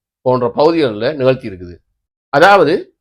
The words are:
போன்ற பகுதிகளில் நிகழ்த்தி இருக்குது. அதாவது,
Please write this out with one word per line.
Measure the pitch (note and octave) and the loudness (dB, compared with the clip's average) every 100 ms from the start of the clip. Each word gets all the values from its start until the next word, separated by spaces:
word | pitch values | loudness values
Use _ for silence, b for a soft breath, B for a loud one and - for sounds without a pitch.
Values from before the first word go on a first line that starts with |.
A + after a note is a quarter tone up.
| _ _ | _ _
போன்ற | C3 B2+ A#2+ | -4 -2 -2
பகுதிகளில் | - D3+ E3+ C#3 G#2 A#2 D#3 | 0 0 2 -2 -4 -6 -2
நிகழ்த்தி | B2+ B2+ A#2 | -2 -2 -6
இருக்குது. | F#2+ F2 F2 _ _ _ _ _ | -14 -18 -20 _ _ _ _ _
அதாவது, | C#3+ F3 G3+ D3 F#3+ F#4 _ | 2 4 4 2 0 -6 _